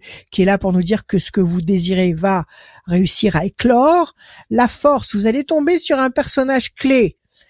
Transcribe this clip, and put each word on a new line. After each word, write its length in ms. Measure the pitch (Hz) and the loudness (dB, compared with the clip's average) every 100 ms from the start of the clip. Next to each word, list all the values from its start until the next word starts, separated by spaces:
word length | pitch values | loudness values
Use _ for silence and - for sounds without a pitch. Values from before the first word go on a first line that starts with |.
| - - - | -6 -20 -10
qui 120 | - | -2
est 40 | 185 | 0
là 120 | 196 | 0
pour 160 | 196 | 0
nous 100 | 180 | 0
dire 220 | 175 214 - | 0 -2 -2
que 100 | 196 | -4
ce 140 | - | -2
que 80 | - | -2
vous 220 | 175 180 | -2 -2
désirez 520 | 165 196 170 185 185 | 0 0 0 0 0
va 300 | 160 196 185 156 - - - - | 0 -2 -2 -4 -14 -20 -18 -2
réussir 520 | 175 185 - 208 160 | 0 0 0 0 0
à 80 | 190 | -4
éclore. 680 | - 240 240 285 349 320 - - - - | -2 2 4 4 2 0 -6 -20 -20 -4
La 180 | 220 240 | 0 0
force, 480 | - 285 269 - 208 | 0 0 0 -2 -2
vous 100 | 220 | -2
allez 200 | 247 285 | -2 0
tomber 340 | 311 294 349 | 0 0 0
sur 200 | - 277 | 0 0
un 100 | 262 | -2
personnage 680 | 254 269 - 262 262 - - | -2 -4 -2 0 0 -2 -4
clé 420 | 262 262 196 - _ _ _ | 0 2 2 -2 _ _ _